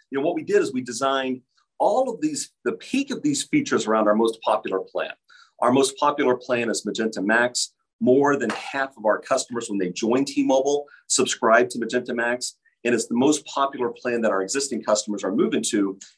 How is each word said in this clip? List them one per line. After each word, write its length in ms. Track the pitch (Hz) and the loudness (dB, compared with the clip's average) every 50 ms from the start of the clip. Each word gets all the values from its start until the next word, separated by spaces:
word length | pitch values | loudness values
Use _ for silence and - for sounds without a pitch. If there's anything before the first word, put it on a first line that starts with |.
| _ _ | _ _
you 100 | 135 135 | -4 -2
know, 60 | 143 | 0
what 100 | 170 175 | 0 -2
we 80 | - - | -2 0
did 180 | - 202 202 | 2 2 2
is 100 | 160 - | 2 2
we 100 | 127 127 | -2 -4
designed 600 | 120 123 120 120 135 135 135 135 131 131 127 127 - _ _ _ _ _ _ - | -6 -6 -4 -2 0 0 0 0 -2 -2 -4 -6 -8 _ _ _ _ _ _ 0
all 300 | 147 190 214 254 269 247 | 2 2 2 2 0 0
of 120 | - - | -2 -4
these, 300 | 151 156 143 127 - - _ _ - | -4 -4 -4 -6 -10 -12 _ _ -4
the 100 | - - | -4 -4
peak 380 | - - - - 269 269 - | -4 -6 -4 -2 -2 -2 -2
of 120 | 220 151 - | -4 -2 -2
these 200 | 147 139 - - | 0 0 -2 -2
features 440 | - 151 147 131 - 131 110 110 | -2 0 -2 0 0 0 0 2
around 200 | 107 110 110 104 | 2 2 4 4
our 80 | 104 107 | 4 4
most 240 | 110 113 113 110 - | 4 2 2 0 -2
popular 380 | - 117 107 107 - - 95 92 | -2 0 0 0 -2 -4 -4 -4
plan. 320 | 95 - - 85 73 76 - - _ _ - - - _ _ - | -4 -6 -6 -6 -6 -6 -10 -16 _ _ -20 -20 -20 _ _ -2
Our 140 | 117 123 127 | 0 2 4
most 240 | 139 135 135 - | 4 2 2 0
popular 400 | - 151 147 143 147 131 123 123 | 0 0 0 2 2 2 2 2
plan 320 | 123 - - 123 120 117 110 | 0 0 -2 -2 0 0 -2
is 160 | 101 - - | -2 -4 -4
Magenta 360 | 104 - 117 110 110 - - | -4 -2 -2 -2 -2 -2 -2
Max. 520 | 92 104 113 120 120 123 - - - - _ _ _ _ _ - | 0 2 4 4 2 2 0 -4 -6 -6 _ _ _ _ _ 0
More 360 | 117 127 131 143 143 143 143 | 2 4 6 6 6 4 2
than 120 | - 120 107 | 2 0 -2
half 440 | - - - - - 139 135 135 - | -4 -6 -8 -8 -6 -4 -4 -6 -6
of 100 | 110 104 | -2 0
our 140 | 107 98 - | 0 0 0
customers, 480 | - - 135 131 - - 120 117 113 - | 0 -2 -2 -2 -2 -4 -6 -8 -6 -4
when 80 | 101 | -4
they 120 | 98 90 - | -2 -2 -4
join 340 | 87 - 110 113 123 135 139 | -2 -2 0 0 2 0 0
T-Mobile, 600 | - - 143 135 135 131 135 135 143 147 143 - - - _ _ | 0 -2 0 2 2 2 2 2 2 0 0 -2 -6 -16 _ _
subscribe 600 | - - - 127 - - - - 113 113 123 127 - | -2 0 0 0 -2 -2 0 2 4 6 4 4 2
to 80 | - 120 | -2 -6
Magenta 340 | 113 113 123 120 117 - 117 | -4 -4 -4 -4 -4 -4 -4
Max. 420 | 117 117 120 123 123 - - - _ _ _ _ _ - | -4 -2 -2 -2 -4 -6 -10 -12 _ _ _ _ _ -2
And 100 | 120 120 | 0 0
it's 120 | 113 - | 0 0
the 80 | - 117 | 0 0
most 300 | 120 135 151 147 - - | 2 4 2 2 0 -4
popular 440 | - - 139 135 135 139 127 120 120 | -6 -4 -2 -2 -2 -2 -4 -4 -6
plan 320 | 120 - - 123 120 113 | -6 -6 -4 -4 -2 0
that 100 | 110 104 | 0 0
our 100 | 98 95 | 0 0
existing 420 | 95 92 - 139 135 - 113 110 - | -2 -2 -4 -4 -4 -4 -6 -4 -4
customers 380 | 110 107 - - 107 104 98 | -4 -4 -4 -4 -6 -6 -4
are 120 | 98 95 101 | -4 -2 0
moving 280 | 143 214 220 - 110 - | 0 0 0 0 -2 -2
to 360 | - 117 104 101 98 98 - - - _ | 0 0 0 0 0 -4 -8 -16 -20 _